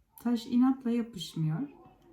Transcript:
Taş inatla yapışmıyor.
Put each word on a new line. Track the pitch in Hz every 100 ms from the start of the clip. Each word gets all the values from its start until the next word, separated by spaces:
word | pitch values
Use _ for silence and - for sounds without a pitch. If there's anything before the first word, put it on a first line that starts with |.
| _ -
Taş | 240 233 -
inatla | 247 262 254 233
yapışmıyor. | 240 226 175 - 160 156 165 285 - - _ _